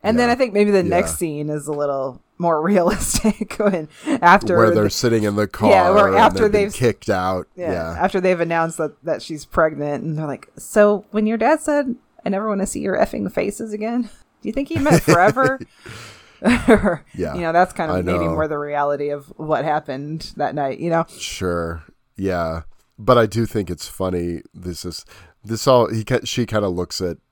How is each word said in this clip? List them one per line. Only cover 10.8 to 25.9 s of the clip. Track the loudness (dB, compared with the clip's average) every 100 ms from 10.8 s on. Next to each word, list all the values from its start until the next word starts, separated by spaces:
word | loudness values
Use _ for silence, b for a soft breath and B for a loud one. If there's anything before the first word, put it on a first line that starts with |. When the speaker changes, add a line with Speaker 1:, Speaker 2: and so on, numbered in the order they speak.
| 4 4 -2
Speaker 1:
when | -2 -2
your | 0
dad | 2 0
said, | 0 -2 -2 -6 _ _
'I | -4
never | -4 -2
wanna | -2 -4
see | -4
your | -4 0
effing | 0 -2 -6
faces | -4 -6 -6 -10
again,' | -8 -6 -4
do | -6 -10 _ _ -8
you |
think | -6 -4
he | -2
meant | 4 4
forever?" | 4 4 4 4 0 0
Speaker 2:
<laughs> | -10 B B B B B B B
Speaker 1:
<laughs> | 2 2 4
Or, | 4 4 -2 _
Speaker 2:
Yeah, | -8 -6
Speaker 1:
you | -4
know, | 0
that's | 2 2
kind | 0 -2
of | -2
Speaker 2:
I |
Speaker 1:
maybe | 0 0
Speaker 2:
know. | 0
Speaker 1:
more | 0 -2
the | -4
reality | -4 -2 0 0 -2
of | -6 -10 -12
what | -2 -2
happened | 0 -2 -4 -10 -8 -10 -10 -6
that | -4
night, | -2 -6 -4
you | -2
know? | -2 -2 -8
Speaker 2:
Sure. | -12 -6 -4 -2 -4 -8 -12 _ _ -6
Yeah. | -4 -2 -2 -6 -10 -20 _ _
But | 2 4
I | 4
do | 0 -2
think | -4 -6
it's | -8 -12
funny. | -6 -2 -2 -4 -6 -10
This | -14 -12 -10
is, | -10 -12 -16 b b b
this | -10 -8 -2
all, | 0 0